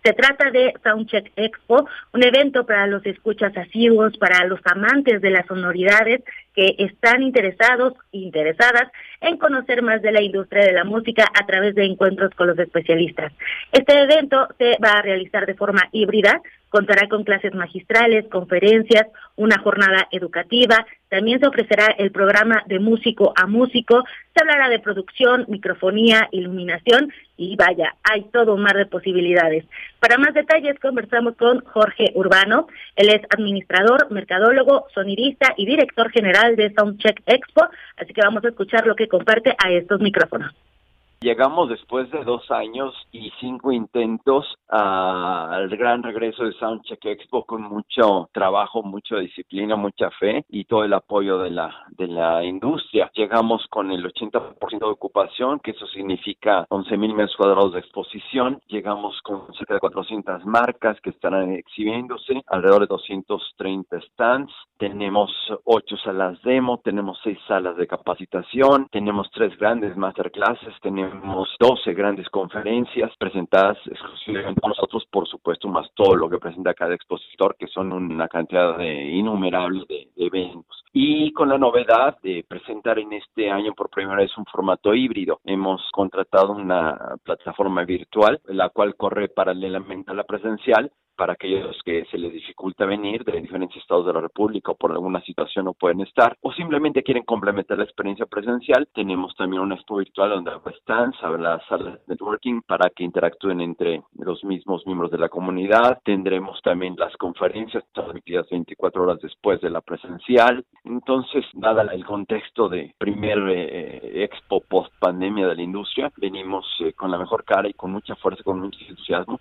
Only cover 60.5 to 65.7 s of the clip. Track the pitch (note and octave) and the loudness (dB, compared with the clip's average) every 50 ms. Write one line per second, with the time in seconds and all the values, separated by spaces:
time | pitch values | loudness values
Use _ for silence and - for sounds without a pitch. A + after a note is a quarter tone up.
60.5 | A2 A#2 A#2+ B2 A#2+ _ - A2 G#2 - - F#2+ F2+ _ - F2 F#2 F#2+ F#2 F#2 | 0 0 0 0 -4 _ -4 -4 -4 -4 -10 -12 -10 _ -4 -2 -2 0 -2 -2
61.5 | F#2+ F2 - _ - - G#2+ G#2+ A2+ A#2+ B2 B2 B2 A2+ - - C3 C3+ - - | -6 -8 -10 _ -10 -6 -4 -4 -4 -4 -6 -8 -12 -12 -6 -6 -6 -6 -4 -4
62.5 | F#2+ F#2 F2+ G2 G2 G2+ G2+ G2 G2 F2+ - - G2+ F#2+ F#2 _ G#2+ F#2 - - | -4 0 4 6 6 6 4 2 -2 -8 -6 -10 -10 -10 -6 _ -8 -8 -8 -14
63.5 | _ _ G2 F#2+ F#2+ F#2+ F2+ _ F2 E2+ - _ _ - A#2+ A#2 B2 C3+ C#3+ C#3 | _ _ -8 -8 -8 -8 -8 _ -12 -12 -12 _ _ -2 0 2 2 0 -2 -10
64.5 | - - - _ _ _ G#2+ G2+ G2 G2+ G#2 G2 G2 G#2 G2+ F#2+ - - - - | -16 -20 -20 _ _ _ -8 -8 -6 -6 -6 -2 0 0 0 0 -4 -10 -8 -10
65.5 | G#2+ - _ A#2+ | -10 -8 _ 2